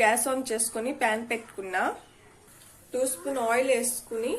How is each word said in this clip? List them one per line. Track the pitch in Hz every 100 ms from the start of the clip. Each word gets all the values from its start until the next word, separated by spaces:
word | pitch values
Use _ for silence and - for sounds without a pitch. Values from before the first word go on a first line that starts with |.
గ్యాస్ | 220 233 277
on | 262 262
చేసుకొని | 220 - 226 240 294
ప్యాన్ | 233 220 233
పెట్టుకున్నా. | 226 - - 190 185 254 - - - - - - - - - -
టూ | 247 262
స్పూన్ | - 285 269 226
ఆయిల్ | 240 269
వేసుకుని | 240 233 - - 226 240